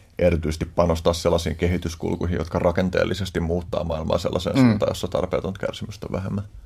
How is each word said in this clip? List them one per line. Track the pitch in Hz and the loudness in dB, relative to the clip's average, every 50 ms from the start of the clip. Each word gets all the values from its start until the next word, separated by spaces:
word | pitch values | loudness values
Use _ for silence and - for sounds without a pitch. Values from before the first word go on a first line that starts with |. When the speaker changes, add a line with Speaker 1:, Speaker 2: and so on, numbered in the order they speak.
| - - - - | -20 -14 -2 2
Speaker 1:
erityisesti | 90 90 85 82 78 78 78 82 85 | 2 4 4 2 0 -2 -2 -2 -4
panostaa | 80 - - 87 87 82 82 82 90 85 | -2 0 2 2 2 2 2 2 0 0
sellaisiin | - - 85 85 85 82 82 78 | 2 2 2 2 2 0 -2 -2
kehityskulkuihin, | - 87 87 90 82 - 82 80 - - 85 90 - - 87 90 - | 0 0 0 0 0 -2 -4 -6 -6 -4 -4 -2 -2 -2 -2 -2 -2
jotka | 78 82 - 90 | -2 -2 -2 2
rakenteellisesti | 90 90 85 92 92 92 90 85 85 85 92 92 98 87 - 87 | 2 2 2 2 2 2 2 2 2 2 0 -2 -4 -4 -2 -2
muuttaa | 85 82 85 87 85 - - - 82 | 0 0 0 -2 -2 -4 -4 -4 -2
maailmaa | 82 80 78 80 85 82 85 | -2 -4 -4 -2 0 0 0
sellaiseen | - - - 85 - - - | 0 0 -2 -2 -2 0 4
Speaker 2:
Mm. | 135 | 4
Speaker 1:
suuntaan, | 131 120 107 104 - - | 6 6 6 4 4 2
jossa | - - - 87 | 2 2 -2 -2
tarpeetonta | - - 87 - - - - 92 95 - | -2 -2 -2 0 -2 -2 -2 -4 -4 -4
kärsimystä | - - - - - - 104 - - - | -4 -4 -4 -6 -8 -10 -10 -10 -8 -6
on | - | -4
vähemmän. | 92 95 95 101 101 101 - - - - | -4 -4 -4 -4 -4 -6 -8 -12 -18 -10